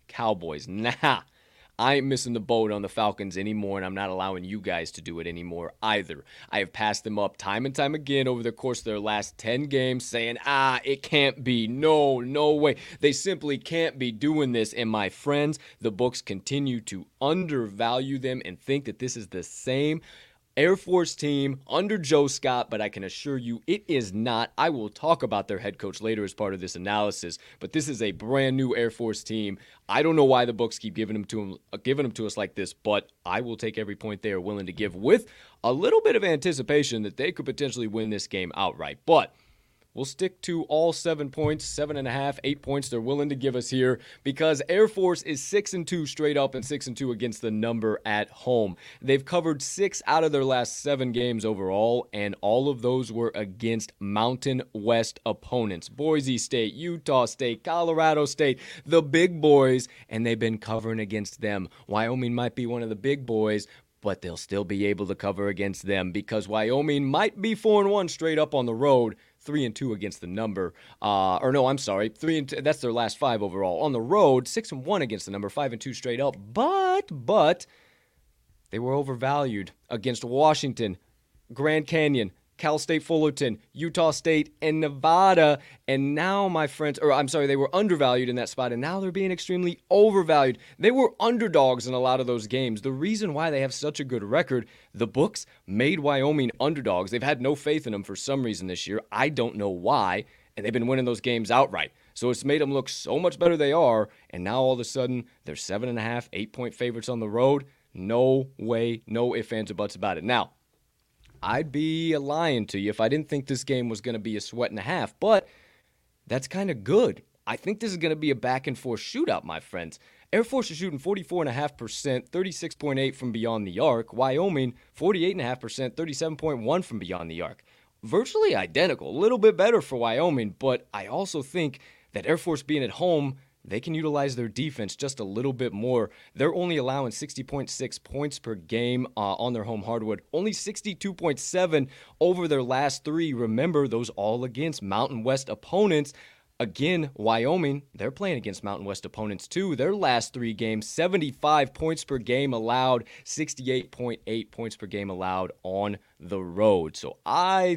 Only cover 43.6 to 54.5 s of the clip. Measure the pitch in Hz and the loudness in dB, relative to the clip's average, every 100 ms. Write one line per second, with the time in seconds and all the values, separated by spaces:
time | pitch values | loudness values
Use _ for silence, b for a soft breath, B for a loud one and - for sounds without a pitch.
43.6 | 120 131 127 120 B B - 135 160 147 | -2 2 4 2 B B -6 0 2 2
44.6 | 151 185 214 208 185 170 - 143 - 202 | 2 4 4 4 2 2 -2 -6 -2 -2
45.6 | 202 185 160 180 143 - 151 143 135 131 | 0 -4 -4 -4 -4 -2 0 2 0 -2
46.6 | 110 147 135 113 135 113 120 107 113 107 | -6 -6 -6 -6 -4 -2 -4 -4 -4 -2
47.6 | 113 117 110 104 113 104 104 - - 123 | 0 0 0 -2 0 -2 -2 -6 0 2
48.6 | 104 85 B B 127 135 135 175 165 147 | 2 -4 B B 2 2 2 0 0 -2
49.6 | - - 196 - - 156 160 143 135 127 | -6 -2 -2 -2 2 4 4 2 2 2
50.6 | 120 - 147 139 127 120 123 113 110 101 | 0 -4 -2 -2 0 0 -2 -2 -2 -2
51.6 | 95 98 113 120 - 104 104 98 101 117 | -2 2 2 2 -2 -6 -6 -2 2 2
52.6 | 139 127 123 131 120 110 117 - 104 95 | 2 0 0 0 -2 -4 -4 -4 -8 -4
53.6 | 113 113 - _ 101 104 113 127 135 | -2 -2 -4 _ -2 0 2 0 -2